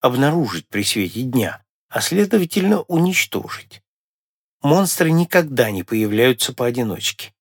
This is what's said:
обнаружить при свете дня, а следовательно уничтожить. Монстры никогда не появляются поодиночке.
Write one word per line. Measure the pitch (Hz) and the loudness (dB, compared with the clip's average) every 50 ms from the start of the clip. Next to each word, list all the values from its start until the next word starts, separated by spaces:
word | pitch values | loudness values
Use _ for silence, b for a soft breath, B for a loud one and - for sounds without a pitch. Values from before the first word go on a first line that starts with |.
обнаружить | - 127 123 127 139 147 160 175 143 110 87 82 - | 0 0 2 2 2 2 2 0 -2 -2 -4 -10 -12
при | _ - 101 101 | _ -6 -4 -4
свете | - - 113 95 87 92 113 | -2 -2 -2 -4 -4 -4 -6
дня, | 127 127 120 123 101 82 - - _ _ _ _ _ _ | -6 -2 0 0 -2 -2 -6 -12 _ _ _ _ _ _
а | - - | -6 -4
следовательно | - - 170 196 208 196 233 208 175 165 - 202 180 196 214 180 - | -4 0 0 0 2 2 2 0 0 0 0 0 2 2 0 0 0
уничтожить. | - 175 165 170 185 180 175 - - - - - - - - - _ - - _ _ _ _ _ _ _ _ _ _ _ _ _ _ _ _ | -2 0 2 2 2 2 -2 -2 -2 -4 -8 -6 -8 -12 -14 -16 _ -20 -20 _ _ _ _ _ _ _ _ _ _ _ _ _ _ _ _
Монстры | - 143 156 185 196 170 - - 175 160 | 2 2 4 4 4 2 0 0 2 4
никогда | 160 165 175 - - 180 170 147 135 127 117 107 | 4 2 2 2 2 0 0 2 0 0 0 0
не | 101 95 92 | 0 -6 -6
появляются | - 113 110 110 104 104 110 120 131 123 - - - 123 | -4 -2 -2 -2 0 2 4 4 4 4 2 -2 -6 -4
поодиночке. | - 123 123 120 127 120 107 87 - - - - - - - _ _ | -4 -4 -2 -2 -2 -4 -4 -4 -4 -6 -8 -8 -8 -14 -18 _ _